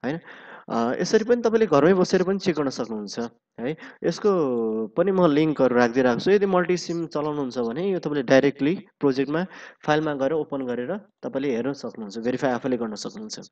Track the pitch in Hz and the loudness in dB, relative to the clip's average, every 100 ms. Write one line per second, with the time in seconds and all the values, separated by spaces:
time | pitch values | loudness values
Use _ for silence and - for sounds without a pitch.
0 | 120 160 - - - - - - - - | -6 -8 -10 -20 -20 -20 -6 -2 -2 -2
1 | 185 214 214 240 226 220 220 143 151 190 | 0 0 2 0 2 2 4 4 6 4
2 | 180 190 180 196 185 156 143 - 113 110 | 4 2 0 -2 -2 -2 -2 -4 -6 -6
3 | 104 - 117 _ _ - 120 156 - - | -8 -8 -8 _ _ -10 -8 -8 -12 -6
4 | - 170 208 190 143 120 113 110 110 135 | -4 0 0 2 2 0 0 -2 -4 -2
5 | 185 190 175 147 160 143 131 120 123 117 | 0 4 4 4 2 2 4 4 4 4
6 | 127 117 - 202 196 185 170 180 - 170 | 2 2 2 2 4 2 2 -2 -2 -6
7 | 165 151 151 147 135 123 117 123 190 185 | -4 -4 -2 -2 -4 -2 -4 -2 -2 -2
8 | 151 147 120 135 139 139 135 190 - _ | -2 -4 4 6 6 0 -2 -2 -6 _
9 | 143 131 135 156 185 - - - - 151 | 0 0 -2 -2 -4 -10 -20 -12 0 0
10 | 156 143 135 156 147 139 127 120 123 202 | 0 -2 -2 -2 -4 -6 -4 -6 -4 -8
11 | 202 _ 143 135 143 117 123 135 120 - | -10 _ -8 -4 -2 -2 -2 -6 -10 -12
12 | 104 107 117 127 139 120 135 123 113 107 | -12 -6 -4 -2 0 -2 -2 -2 -4 -8
13 | - - 107 104 98 | -12 -12 -14 -14 -16